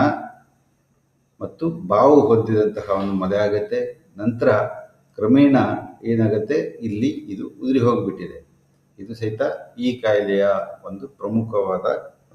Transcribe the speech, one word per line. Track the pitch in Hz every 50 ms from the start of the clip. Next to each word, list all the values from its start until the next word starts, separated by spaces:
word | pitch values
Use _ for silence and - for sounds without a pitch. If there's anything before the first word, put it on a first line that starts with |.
| 139 151 147 - - - - - _ _ _ _ _ _ _ _ _ _ _ _ _ _ _ _ _ _ _ -
ಮತ್ತು | 107 - - - 165 170
ಬಾವು | 165 - 95 90 101 107 123 147 151 143
ಹೊಂದಿದಂತಹ | 110 113 113 110 101 110 110 107 104 104 - 104 - 101
ಒಂದು | 98 98 98 98
ಮೊಲೆ | 98 95 92 92 101
ಆಗತ್ತೆ. | 104 104 104 104 104 104 - 120 123 123 - - _ _ _ -
ನಂತರ | 98 107 120 117 123 143 127 107 101 90 - - - - - _ _ _ _ -
ಕ್ರಮೇಣ | - 107 113 131 139 143 139 135 117 104 104 110 - - - - - -
ಏನಾಗತ್ತೆ, | 113 117 113 113 104 107 107 107 - 147 160 - - - -
ಇಲ್ಲಿ | 117 107 101 104 127 -
ಇದು | - - - - 95 107 131 -
ಉದುರಿ | - - 127 131 135 127
ಹೋಗ್ಬಿಟ್ಟಿದೆ. | 117 120 113 101 95 95 - 90 87 - - - - _ _ _ _ _ _ _ _ _ _ 101
ಇದು | 98 110 110
ಸಹಿತ | - 113 107 - - 143 - - - - - - 120
ಈ | 123 123
ಕಾಯಿಲೆಯ | 113 - 113 107 104 104 101 98 98 98 98 101 98 98 - - - - -
ಒಂದು | 92 95 98 139 -
ಪ್ರಮುಖವಾದ | - - 107 101 110 113 104 - 107 101 95 92 92 90 - 117 117 - - - _ _ _ _